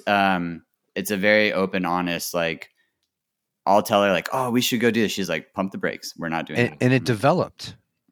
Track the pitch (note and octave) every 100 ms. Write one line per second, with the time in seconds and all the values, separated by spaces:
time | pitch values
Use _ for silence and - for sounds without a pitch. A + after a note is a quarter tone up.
0 | - G2+ G2 F2+ E2+ E2 - _ _ G2+
1 | G2 G2+ G#2 G#2+ G#2+ D2+ F#2+ F#2+ F2 F2+
2 | F2+ E2+ - F2 E2 D#2+ - _ _ _
3 | _ _ _ _ _ _ - G2+ - G2+
4 | G2+ E2+ - - B2 A#2+ B2 A#2 A#2 A2+
5 | G2 - F#2 D#2+ - - F#2+ G2 F2 G1+
6 | - - E2 E2 - - A#2+ - B2+ C3
7 | A#2 G#2+ C3+ F3 - - - - _ _
8 | _